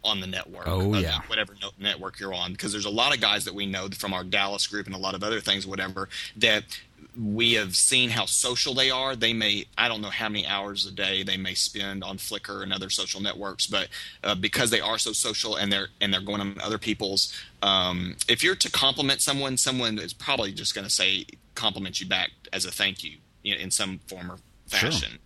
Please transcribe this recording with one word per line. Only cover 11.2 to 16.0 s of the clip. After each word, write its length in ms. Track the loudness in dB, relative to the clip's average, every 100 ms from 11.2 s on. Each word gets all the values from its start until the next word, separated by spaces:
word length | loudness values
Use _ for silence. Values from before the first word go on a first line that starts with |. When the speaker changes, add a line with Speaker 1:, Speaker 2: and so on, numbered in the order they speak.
Speaker 1:
they 120 | 0 -2
may 180 | -2
spend 500 | 0 -2 -2 -6 -6
on 120 | -6 -8
Flickr 460 | -6 -8 -8 -8
and 100 | -4
other 180 | -4 -2
social 300 | -2 -2 -4
networks, 460 | -4 -4 -8 -2 0
but, 220 | 0 -2 -8 -12 -4
uh, 140 | 0 2
because 340 | 2 2 4
they 100 | 4
are 180 | 2 0
so 140 | 0
social 440 | 0 0 -2 -2 0
and 140 | 2
they're, 160 | 2 0 -2